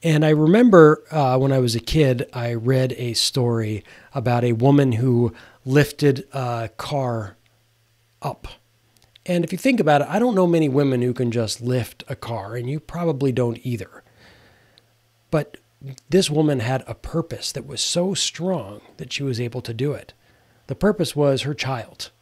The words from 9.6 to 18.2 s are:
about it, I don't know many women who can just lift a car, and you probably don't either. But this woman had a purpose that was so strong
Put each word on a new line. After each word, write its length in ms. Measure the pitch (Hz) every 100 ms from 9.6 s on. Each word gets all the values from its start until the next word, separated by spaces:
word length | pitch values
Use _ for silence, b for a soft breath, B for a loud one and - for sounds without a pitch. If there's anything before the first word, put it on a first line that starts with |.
| 262 247
about 220 | 156 147
it, 60 | 143
I 100 | 180
don't 160 | 247 202
know 120 | 180
many 200 | 170 156
women 340 | 131 143 127
who 120 | 123
can 180 | 120 123
just 300 | 113 110 -
lift 420 | 120 127 113 - -
a 60 | 135
car, 420 | - 113 98 117
and 120 | 120
you 120 | 151
probably 500 | - 170 170 143 139
don't 260 | 123 120 113
either. 400 | - 117 - - _ b b b b b b b b _ _ _ _
But 240 | 160 147 - _ _ 135 135 _
this 200 | 175 185
woman 300 | 147 151 139
had 240 | 113 131 -
a 80 |
purpose 600 | 113 - 165 - 117 -
that 120 | - 120
was 140 | 139
so 340 | - 175 185
strong 680 | 196